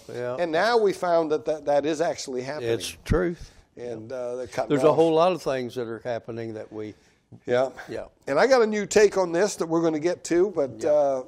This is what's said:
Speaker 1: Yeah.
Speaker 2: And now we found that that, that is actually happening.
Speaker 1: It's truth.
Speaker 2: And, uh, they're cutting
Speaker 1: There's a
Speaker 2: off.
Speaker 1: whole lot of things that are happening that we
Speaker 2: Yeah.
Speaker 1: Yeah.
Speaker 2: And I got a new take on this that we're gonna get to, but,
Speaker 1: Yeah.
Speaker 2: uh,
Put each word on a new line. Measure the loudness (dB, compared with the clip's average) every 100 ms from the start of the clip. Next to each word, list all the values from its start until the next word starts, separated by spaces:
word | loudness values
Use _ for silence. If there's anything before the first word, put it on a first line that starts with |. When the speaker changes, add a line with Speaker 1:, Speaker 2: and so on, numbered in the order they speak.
| -12
Speaker 1:
Yeah. | -10 -6 -4
Speaker 2:
And | -2
now | 0 2 4
we | 2
found | 0 2 2 2
that | 0 -2
that, | -4 0
that | 2 2
is | 0
actually | -2 -2 -6 -8
happening. | -6 -6 -2
Speaker 1:
It's | -2 -4 -12 -2
truth. | 0 0 -4 -12 -20 _ -16
Speaker 2:
And, | -12 -12 -10
uh, | -8 -8 -8
they're | -8
cutting | -6 0
Speaker 1:
There's | 2
a | 4
Speaker 2:
off. | 6
Speaker 1:
whole | 4 4
lot | 2
of | 0
things | -4 -4 -4
that | -8 -8
are | -8
happening | -8 -8 -8 -10 -10
that | -10 -12
we | -12 -12 -14 _ _ _ -14 -2
Speaker 2:
Yeah. | 0 0 -4 -12
Speaker 1:
Yeah. | -12 -12 _ -2
Speaker 2:
And | 2
I | 4
got | 6
a | 4
new | 0 0
take | 6 6 4
on | 0
this | 0 0 -2
that | -2
we're | 0
gonna | 2 0
get | -2 -4 0
to, | 2 2
but, | 2 -4 -2
Speaker 1:
Yeah. | 2
Speaker 2:
uh, | 4 4 0